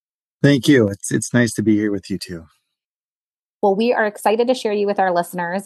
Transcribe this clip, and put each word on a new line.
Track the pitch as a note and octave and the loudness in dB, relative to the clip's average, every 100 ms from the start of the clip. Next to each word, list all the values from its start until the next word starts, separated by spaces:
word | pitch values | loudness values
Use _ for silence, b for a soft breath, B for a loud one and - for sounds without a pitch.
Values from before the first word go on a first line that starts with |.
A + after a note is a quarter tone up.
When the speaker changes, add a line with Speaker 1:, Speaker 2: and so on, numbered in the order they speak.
| _ _ _ _ | _ _ _ _
Speaker 1:
Thank | C#3 C#3 B2+ | 2 4 4
you. | C#3 G#2 | 4 4
It's, | G2 - | -2 -6
it's | C3+ - | -4 0
nice | B2 A#2 - | 0 0 0
to | |
be | G#2 G#2 | 0 2
here | G#2+ | 0
with | G2+ - | -4 -6
you | F#2 | -10
too. | - E2+ E2 _ _ _ _ _ _ _ _ _ _ - | -8 -14 -16 _ _ _ _ _ _ _ _ _ _ -2
Speaker 2:
Well, | G3+ G3 | 0 2
we | A#3+ | 0
are | A#3 G#3+ | 0 -2
excited | - G#3 A3 A#3+ | -2 -2 0 0
to | |
share | B3+ A3 | -2 -2
you | G#3 G3+ | -2 -2
with | G3+ | 0
our | F#3+ | 0
listeners, | F3 F3 F3+ E3+ F#3+ | 0 -4 -6 -6 -6